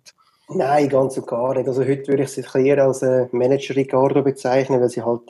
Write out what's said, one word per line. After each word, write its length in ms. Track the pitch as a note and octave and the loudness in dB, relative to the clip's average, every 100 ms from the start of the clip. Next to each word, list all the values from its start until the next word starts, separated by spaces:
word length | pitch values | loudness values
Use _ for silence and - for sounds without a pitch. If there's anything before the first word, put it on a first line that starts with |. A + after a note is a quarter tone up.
| - - _ _ - | -20 -20 _ _ -10
Nein, 400 | F#3 C#3 D3 C#3 | -4 0 2 2
ganz 260 | C3 C3+ C3 | 2 0 -4
und 100 | A#2 | -6
gar 280 | A#2 B2+ | -4 -2
nicht. 120 | C3 B2 | -2 -2
Also 140 | B2+ | -2
heute 260 | C3 C#3 C#3 | 0 -2 -2
würde 180 | C#3 | -2
ich 40 | C#3 | -2
sie 160 | - B2 | -6 -4
eher 300 | C3+ C3 C#3+ | 0 2 4
als, 160 | C3+ C3 | 2 2
äh, 280 | C3+ B2+ B2 | 0 0 0
Manager 440 | A#2+ B2 C#3 - C3+ | 0 2 0 -2 -4
Ricardo 460 | C3+ B2+ C3+ C#3+ | 0 2 2 2
bezeichnen, 560 | C#3 C3+ C3 C3 C3 C3 | 0 -2 0 0 2 2
weil 120 | B2 | 0
sie 100 | A#2+ | -2
halt, 220 | A2+ A#2 - | -4 -4 -2